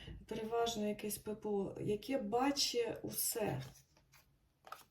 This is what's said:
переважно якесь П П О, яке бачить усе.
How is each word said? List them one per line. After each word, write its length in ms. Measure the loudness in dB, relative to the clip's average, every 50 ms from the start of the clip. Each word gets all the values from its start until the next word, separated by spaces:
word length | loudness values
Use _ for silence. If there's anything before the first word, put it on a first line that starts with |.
| -12 -12 -12 -12 -8 -6
переважно 600 | -6 -4 -4 0 2 2 2 2 2 0 0 0
якесь 300 | 0 -2 -2 -4 -4 -4
П 160 | -4 -6 -6
П 140 | -4 -2 0
О, 260 | 2 2 2 0 -2 -2
яке 380 | 0 0 0 0 0 0 0 0
бачить 680 | 0 2 4 4 4 4 4 4 2 2 4 2 0 0 -2 -4 -6
усе. 600 | -6 -2 0 0 0 2 2 0 0 0 -2 -4 -6 -12 -18 -20 _ _ -20 _ _ _ -20 -20 _ _ _ _ _ _ _ -16 -16 -14 -14 -16 _